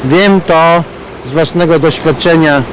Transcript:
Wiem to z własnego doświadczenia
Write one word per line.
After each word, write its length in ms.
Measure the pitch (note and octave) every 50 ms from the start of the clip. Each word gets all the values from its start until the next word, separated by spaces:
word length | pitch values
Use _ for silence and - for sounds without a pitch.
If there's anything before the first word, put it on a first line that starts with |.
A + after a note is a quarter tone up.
| C3+
Wiem 360 | C3 D3 F3+ G3+ G3+ G3 F#3+
to 420 | - - E3+ D#3+ E3 E3+ E3+ E3+ D#3+ - - - - - - - -
z 80 | B2+
własnego 480 | C3+ D#3+ D#3+ - - F3 F3 D#3+ E3+ D3+
doświadczenia 840 | C#3 D#3+ D3 - - E3 C#3 - - F3 E3 E3 D#3+ D3+ C#3+ C#3 B2 -